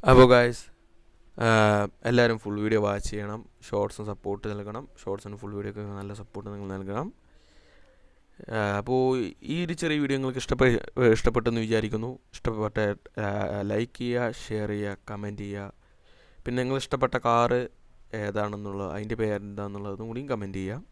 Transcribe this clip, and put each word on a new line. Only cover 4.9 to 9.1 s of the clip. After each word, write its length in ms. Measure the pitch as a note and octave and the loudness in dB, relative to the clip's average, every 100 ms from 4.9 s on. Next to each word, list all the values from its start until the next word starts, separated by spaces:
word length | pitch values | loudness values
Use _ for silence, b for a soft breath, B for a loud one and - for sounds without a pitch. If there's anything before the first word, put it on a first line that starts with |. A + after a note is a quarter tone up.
| - | -16
ഷോർട്സിന് 360 | - G2+ G#2 G#2 | -10 -10 -10 -14
ഫുൾ 120 | G2+ G2+ | -12 -10
വീഡിയോക്ക് 260 | G#2 G#2 G#2 G2+ | -10 -10 -12 -10
നല്ല 140 | G2+ G#2 | -12 -14
സപ്പോർട്ട് 260 | G2+ - G2+ | -14 -14 -14
നിങ്ങൾ 160 | G#2 G2 F#2+ | -12 -10 -10
നൽകണം. 320 | G2 G2+ F3 - b b b b b b b b b b _ _ - A2 | -8 -8 -8 -12 b b b b b b b b b b _ _ -8 -4
ആ, 40 | G#2 G2+ | -2 -4
അപ്പോൾ 220 | G#2+ C3 B2+ | -2 0 0